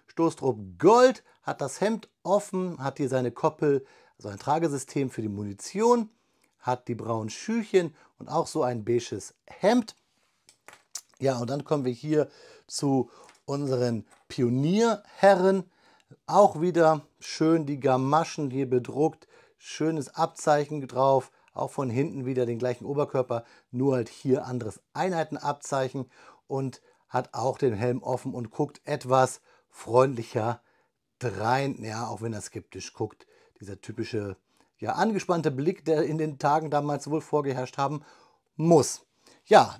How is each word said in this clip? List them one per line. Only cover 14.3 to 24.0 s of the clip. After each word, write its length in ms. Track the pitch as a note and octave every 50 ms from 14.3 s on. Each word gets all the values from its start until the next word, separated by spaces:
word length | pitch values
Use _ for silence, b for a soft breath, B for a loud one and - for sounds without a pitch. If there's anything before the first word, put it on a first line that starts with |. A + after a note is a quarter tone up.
| - - B2+ A#2 B2 C3 C#3+ D#3+ F#3 G#3+ A#3 A#3 G#3+ - - - - - G3 G3 G3 F3 F3+ G3 G3 F#3+ F3+ b b b b b b b b b - - _
Auch 360 | - D#3 F#3+ G#3 G3 - D3+
wieder 400 | E3 F3+ D#3+ E3+ D#3+ D#3 D#3+ D3 - _ _ _
schön 460 | - - - - D#3+ D#3+ E3 E3 D3+
die 140 | C#3 D3 C3+
Gamaschen 680 | B2 C#3 B2+ C3 C3 C3+ D3 D#3+ E3 - - - D3 C3
hier 200 | B2 C3+ C#3 B2
bedruckt. 580 | B2+ B2 A#2 - - C3 D#3 D#3 D#3 - _ b b b b b b
Schönes 580 | b - - - - D3+ D#3+ E3 D#3 C3+ - -
Abzeichen 720 | - E3 E3 - - - D#3+ D3 D3 D3 C3+ D3+ D3 C3+
drauf. 440 | A#2+ B2 B2 C3+ C#3 C3+ C3 B2 - b b b b -
Auch 180 | - C3+ C3+
von 180 | - - C#3 B2
hinten 380 | A2 B2+ C#3+ E3 - C#3 B2
wieder 180 | C3 C3 B2+ B2
den 140 | A#2 A#2 A2+
gleichen 260 | B2 B2 A#2+ - -
Oberkörper, 580 | C3 C#3+ D3 C#3+ - - C3+ B2+ - A#2+ A#2 b b b b b b
nur 240 | - B2 C3 C#3 C3
halt 140 | B2